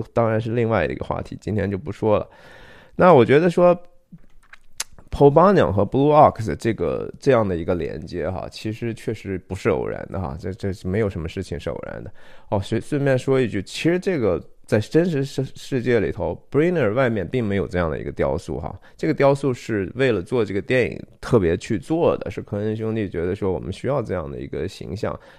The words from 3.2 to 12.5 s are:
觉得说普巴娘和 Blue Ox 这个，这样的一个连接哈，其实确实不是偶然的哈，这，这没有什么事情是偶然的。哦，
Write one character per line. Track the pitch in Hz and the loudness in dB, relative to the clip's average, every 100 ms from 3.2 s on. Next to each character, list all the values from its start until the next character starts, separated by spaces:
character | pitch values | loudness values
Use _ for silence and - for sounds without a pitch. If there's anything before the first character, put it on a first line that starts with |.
觉 | 117 139 | 8 6
得 | 180 | 4
说 | 175 175 175 - - _ - - - - - - - - - - | 4 4 4 -2 -20 _ -20 -20 -20 -20 -20 -16 -14 -14 -16 -6
普 | - 143 | 4 6
巴 | 151 185 | 8 6
娘 | 180 80 | 6 4
和 | 98 101 | 2 0
Blue | 127 147 | 2 4
Ox | 151 117 - 110 71 | 8 6 6 -4 -2
这 | 113 | -2
个， | 104 80 58 50 - | -2 -2 -2 -6 -2
这 | 139 | 2
样 | 120 101 | 4 2
的 | 85 | 0
一 | |
个 | 85 | -2
连 | 87 69 64 78 | -2 -4 -8 -10
接 | 85 78 | -6 -4
哈， | 92 - | -6 -10
其 | - 110 | -10 -10
实 | 107 120 | -6 -8
确 | 107 - | -6 -8
实 | 110 98 92 - | -8 -6 -8 -6
不 | 92 | -2
是 | 117 | 0
偶 | 71 53 | 0 -2
然 | 50 50 | -6 -8
的 | - | -6
哈， | 82 73 | -6 -8
这， | 101 | -8
这 | 95 101 92 92 | -6 -6 -6 -4
没 | 101 | -2
有 | 104 | -2
什 | 95 | -4
么 | 80 | -6
事 | 98 | -8
情 | 92 78 | -8 -8
是 | 78 | -8
偶 | - - | -8 -10
然 | 57 | -12
的。 | 62 - - - | -14 -16 -18 -16
哦， | - | -4